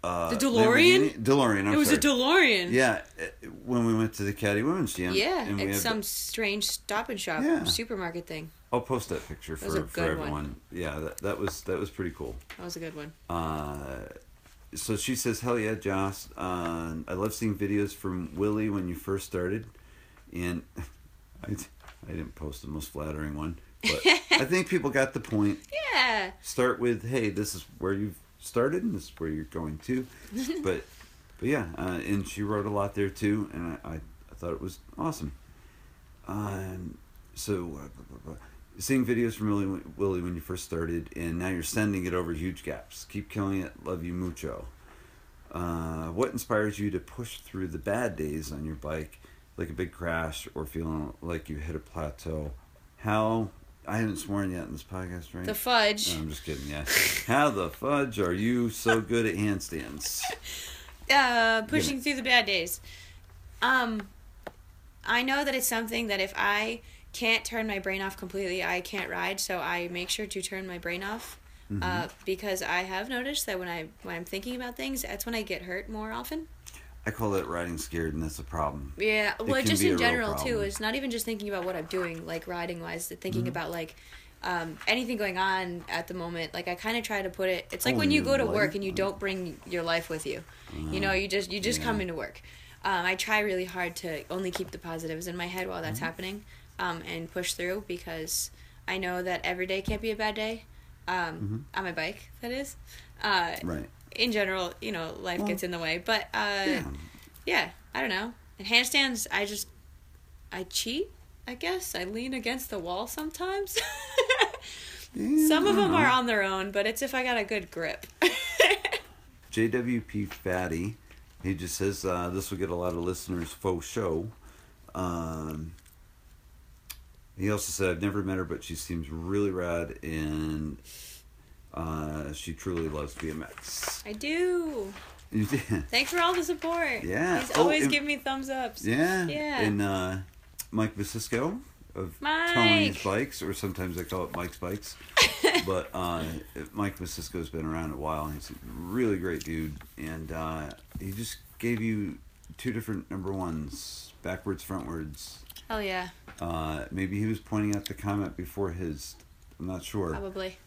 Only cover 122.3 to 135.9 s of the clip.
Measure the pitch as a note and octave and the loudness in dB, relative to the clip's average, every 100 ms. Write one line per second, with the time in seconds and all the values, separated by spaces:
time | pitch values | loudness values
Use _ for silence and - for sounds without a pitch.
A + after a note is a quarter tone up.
122.3 | F#2 F#2+ F#2 F#2 F2 F2 E2+ F2 F2+ - | -2 -4 -2 -2 0 0 0 0 -2 -2
123.3 | F2+ E2 - G2 F2+ - - G2 D#2+ G#2 | -4 -4 -2 0 0 -2 0 2 0 -2
124.3 | - - - - - - - F2+ E2+ E2 | -10 -20 -20 -20 -20 -12 -4 -2 -2 -4
125.3 | D#2+ D#2 D#2 D#2+ - - - - - - | -4 -6 -6 -8 -12 -20 -20 -20 -20 -20
126.3 | - - - - - - - - - - | -20 -20 -20 -20 -20 -18 -18 -18 -20 -20
127.3 | - G2 G#2 - - F#2+ E2 G2+ G2 F#2+ | -4 0 0 0 2 2 4 2 0 0
128.3 | F#2 E2+ D#2+ - E2 - F2 D2 D#2+ E2+ | -2 -2 -4 -6 -8 -4 -4 -4 -6 -2
129.3 | G2 G2+ F#2 F2 E2+ E2+ - - D#2+ D#2 | 2 2 2 0 0 -2 -6 -4 -2 -2
130.3 | D#2 D#2 D2+ D2+ C#2+ - - - - - | -2 -2 -2 -4 -6 -14 -16 -16 -18 -20
131.3 | - - - - - E2 D#2 D2+ D2+ D2 | -20 -20 -20 -12 -6 -4 -2 -4 -4 -6
132.3 | D#2 - D#2 - E2+ D#2+ D2 D2 - D#2+ | -6 -8 -6 -2 0 0 -2 -6 -6 -6
133.3 | D#2 D2+ - - - - - G#3 G#3+ C#4+ | -4 -8 -10 -8 -4 -4 -6 -8 -6 -2
134.3 | E4 F4+ F4+ E4 C4+ G3 G3+ - - - | 2 4 4 0 -2 -6 -8 -16 -18 -4
135.3 | A2 G#2 C#3 - G2+ C#2+ | 0 2 0 0 -2 2